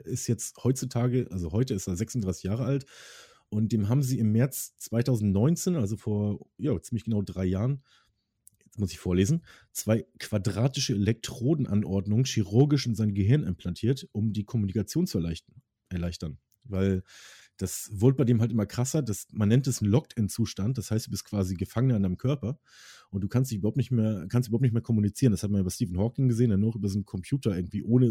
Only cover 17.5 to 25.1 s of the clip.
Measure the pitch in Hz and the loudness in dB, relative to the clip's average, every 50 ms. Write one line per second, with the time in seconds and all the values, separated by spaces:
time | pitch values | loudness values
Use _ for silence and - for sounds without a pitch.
17.5 | _ - 95 - - - - - 107 95 110 135 135 151 131 113 123 107 117 113 | _ -8 -8 -6 -6 -10 -10 -10 -2 2 4 4 4 4 4 4 4 4 2 2
18.5 | 117 110 101 - - 120 123 - - 156 135 110 95 - - - - 98 107 101 | 2 0 -2 -2 -2 -4 -4 -2 -2 -2 -2 -2 -4 -6 -10 -8 -2 0 2 4
19.5 | 117 139 131 135 120 - 110 101 104 120 - - - 120 107 92 - - 113 - | 4 4 4 0 0 0 2 2 2 2 2 -2 -2 -2 -2 -2 0 -2 -2 -2
20.5 | - - 95 123 131 - 95 - 107 110 - - 101 92 - - 107 101 95 92 | -2 -2 -2 -2 -2 -4 -4 -2 -2 -2 -2 -4 -8 -10 -8 -4 -2 -2 0 -2
21.5 | 95 85 95 - - 113 127 131 120 101 98 90 90 - - 127 151 135 - 110 | -2 -4 -6 -4 -2 0 2 2 2 2 2 0 -2 -2 -2 -2 -2 -2 -4 -6
22.5 | 156 - _ _ - - - - - - - _ - 98 98 101 - 123 131 131 | -8 -8 _ _ -20 -20 -20 -20 -20 -20 -14 _ -6 -4 -4 0 0 0 0 0
23.5 | 117 98 92 107 - 139 - - 123 117 110 110 110 92 80 95 - 123 123 101 | -2 -2 -2 0 0 0 0 0 2 2 2 2 0 -4 -4 -2 0 0 0 0
24.5 | 113 113 135 123 110 113 - - 117 107 104 101 | 0 0 2 2 2 0 0 0 2 2 2 2